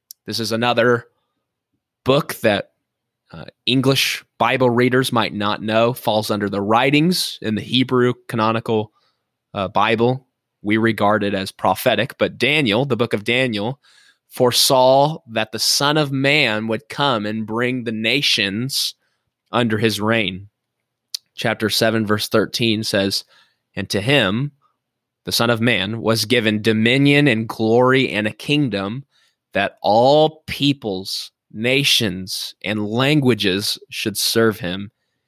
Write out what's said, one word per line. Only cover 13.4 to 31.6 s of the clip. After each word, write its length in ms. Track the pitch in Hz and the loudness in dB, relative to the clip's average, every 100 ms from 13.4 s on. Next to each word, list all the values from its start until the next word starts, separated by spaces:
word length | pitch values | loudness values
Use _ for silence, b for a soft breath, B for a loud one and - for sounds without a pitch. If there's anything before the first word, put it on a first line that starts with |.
| 131 107 107 135 b b b b b | 0 -2 -4 -6 b b b b b
foresaw 880 | - 123 120 - 135 127 135 143 160 - | 0 2 2 2 4 6 6 4 -2 -8
that 240 | 110 110 | -6 -4
the 60 | 110 | -4
Son 380 | - - 143 151 | -2 0 0 0
of 160 | 147 | 0
Man 560 | 139 139 147 131 107 110 | 0 0 2 2 0 -2
would 220 | 110 - | -4 -6
come 340 | - 143 117 | -4 0 0
and 220 | 104 110 107 | -2 -6 -6
bring 380 | 110 123 127 | -4 -2 -4
the 80 | 117 | -6
nations 1000 | 110 110 131 139 - 98 98 127 - - - _ _ _ _ _ | -4 -2 0 0 -2 -2 -2 -4 -6 -8 -10 _ _ _ _ _
under 280 | 113 120 107 | -2 0 0
his 200 | 113 101 | 0 0
reign. 520 | 107 113 98 95 101 _ _ _ _ _ _ - _ | 0 0 -2 -6 -14 _ _ _ _ _ _ -18 _
Chapter 360 | - 117 110 107 | -8 -4 -2 -2
seven, 340 | - 113 110 | 0 0 0
verse 240 | 104 107 - | 0 -2 0
thirteen 540 | 113 95 - 117 107 | 0 0 0 -2 -2
says, 420 | 110 104 98 - - b b b b | -2 0 0 -2 -8 b b b b
"And 140 | - 98 | -10 -6
to 140 | 101 | -4
him, 500 | 104 143 101 107 143 - _ _ _ _ _ _ | 0 2 2 0 -4 -8 _ _ _ _ _ _
the 80 | - | -6
Son 160 | - 117 | -2 0
of 140 | 117 | 0
Man, 400 | 117 110 95 113 | 0 0 -2 -4
was 240 | 104 113 107 | -2 0 0
given 340 | 120 110 107 | 0 2 0
dominion 680 | 110 110 113 131 139 143 147 | 0 2 2 4 4 4 4
and 200 | 110 110 | 2 -2
glory 640 | - 113 117 127 131 127 | -2 2 4 4 4 2
and 160 | 98 107 | -2 -4
a 60 | |
kingdom 760 | - - 147 139 101 98 120 139 _ _ _ _ | -4 -2 0 0 -2 -6 -8 -14 _ _ _ _
that 260 | - 101 - | -4 -4 -2
all 600 | - 107 127 147 156 156 - | 0 4 6 6 4 0 -12
peoples, 840 | - 139 139 113 95 95 - - _ _ | -2 0 0 -4 -6 -8 -10 -12 _ _
nations, 960 | 104 | -6